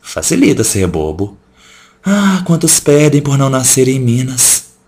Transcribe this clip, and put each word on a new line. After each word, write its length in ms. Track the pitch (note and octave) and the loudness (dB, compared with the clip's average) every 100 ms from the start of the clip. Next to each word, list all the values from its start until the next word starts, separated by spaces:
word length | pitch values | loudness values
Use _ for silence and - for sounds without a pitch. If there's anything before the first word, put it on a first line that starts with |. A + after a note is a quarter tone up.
facilita 600 | - - F2 E3 - B2 | -12 -8 -4 2 2 2
ser 240 | A2 G2+ F#2 | 0 0 -2
bobo. 520 | E2 D#2 F#2 G2+ - _ _ - - _ _ | -2 -4 -4 -8 -8 _ _ -20 -20 _ _
Ah, 380 | F#3+ G3+ G3+ F#3+ F3 | -2 0 0 0 0
quantos 320 | E3 E3 - | 0 0 0
perdem 440 | - D3 D3+ D3 | 2 4 4 2
por 160 | C#3+ C#3 | 0 0
não 100 | C3+ | 0
nascer 400 | C3 C3 - C3 | 0 0 2 2
em 100 | C3 | 2
Minas. 720 | B2 A#2+ C3 B2+ - - - _ | 0 0 -2 -2 -2 -2 -6 _